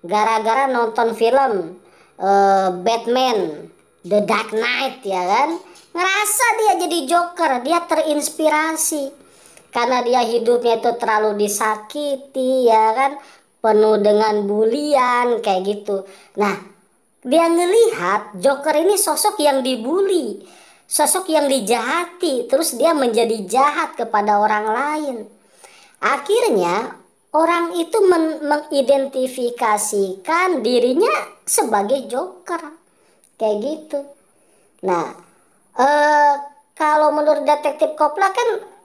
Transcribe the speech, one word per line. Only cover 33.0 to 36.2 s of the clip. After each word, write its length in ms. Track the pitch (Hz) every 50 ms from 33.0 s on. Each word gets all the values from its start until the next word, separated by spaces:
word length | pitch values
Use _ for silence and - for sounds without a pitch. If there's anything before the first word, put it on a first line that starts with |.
| _ _ _ _ _ _ _ _
kayak 180 | 220 214 208 208
gitu. 400 | 214 277 311 311 311 - - 285 277 285 - _ _ _ _ _ _ _ _ _ _ _ _ _
Nah, 320 | - 190 180 170 156 123 - - - _ _ _ _ _ _ _ _ _ _ -
eh, 560 | 247 277 294 302 294 302 302 294